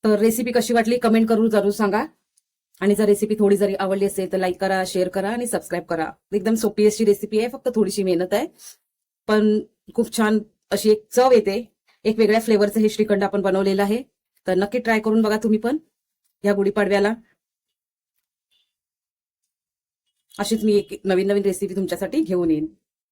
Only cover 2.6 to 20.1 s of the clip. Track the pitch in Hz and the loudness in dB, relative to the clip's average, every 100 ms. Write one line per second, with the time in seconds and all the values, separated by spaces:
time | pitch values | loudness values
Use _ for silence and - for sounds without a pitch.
2.6 | _ _ 196 202 214 202 214 214 202 196 | _ _ 0 2 2 2 0 0 2 2
3.6 | 202 190 196 196 196 196 185 190 185 180 | 0 -2 -4 -2 -2 -2 -4 -2 -2 -2
4.6 | 190 190 185 185 180 190 196 233 240 185 | -2 -2 -2 -2 -2 -2 -4 -6 -4 -6
5.6 | - 175 165 165 156 - _ 202 196 226 | -6 -8 -6 -6 -6 -10 _ -4 -2 0
6.6 | 220 208 208 208 226 202 214 214 240 254 | -2 2 2 4 0 0 -2 -4 -4 -4
7.6 | 254 226 190 - 190 170 180 202 320 _ | -4 0 -2 0 -2 0 0 -2 -4 _
8.6 | - - _ _ _ _ - 214 214 214 | -20 -20 _ _ _ _ 0 2 2 0
9.6 | - _ - - 226 - 214 220 214 _ | -4 _ -10 -4 -4 -2 0 0 -4 _
10.6 | _ 196 214 214 _ - 262 240 208 196 | _ -2 2 0 _ 2 4 4 2 -4
11.6 | 233 _ _ _ 214 220 214 220 226 208 | -8 _ _ _ -4 2 2 2 2 2
12.6 | 202 220 214 214 214 202 196 202 190 190 | 2 2 0 2 0 0 0 -2 0 0
13.6 | 196 196 202 226 269 _ _ _ - 185 | 0 0 0 -2 -6 _ _ _ -2 -2
14.6 | 202 247 220 220 220 220 214 214 220 214 | 0 -2 0 -2 2 2 2 0 0 0
15.6 | 226 311 _ _ _ _ _ _ 202 202 | 0 -6 _ _ _ _ _ _ -2 0
16.6 | 196 202 196 202 202 233 _ _ _ _ | 0 0 0 2 0 -2 _ _ _ _
17.6 | _ _ _ _ _ _ _ _ _ _ | _ _ _ _ _ _ _ _ _ _
18.6 | _ _ _ _ _ _ _ _ _ _ | _ _ _ _ _ _ _ _ _ _
19.6 | _ _ _ _ _ | _ _ _ _ _